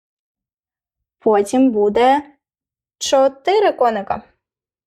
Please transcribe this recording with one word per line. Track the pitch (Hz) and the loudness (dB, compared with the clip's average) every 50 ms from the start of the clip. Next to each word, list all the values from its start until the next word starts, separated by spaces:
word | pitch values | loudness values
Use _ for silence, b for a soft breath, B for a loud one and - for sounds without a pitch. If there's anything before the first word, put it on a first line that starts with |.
| _ _ _ _ _ _ _ _ _ _ _ _ _ _ _ _ _ _ _ _ _ _ _ _ | _ _ _ _ _ _ _ _ _ _ _ _ _ _ _ _ _ _ _ _ _ _ _ _
Потім | - 226 214 202 202 - - 254 269 262 | -2 0 0 0 0 0 0 0 2 2
буде | 220 208 208 208 208 233 240 262 269 285 285 - _ _ _ _ _ _ _ _ _ _ _ _ _ _ | 2 0 0 0 0 2 2 2 2 0 -2 -8 _ _ _ _ _ _ _ _ _ _ _ _ _ _
чотири | - - 294 269 269 269 269 - - 349 392 440 403 330 | -6 -2 0 2 2 0 -2 -4 -4 -2 0 0 0 0
коника, | - - 254 240 220 202 - - - 220 - _ _ _ _ _ _ _ _ _ _ _ _ | 0 0 -2 -2 -2 -4 -6 -8 -10 -10 -12 _ _ _ _ _ _ _ _ _ _ _ _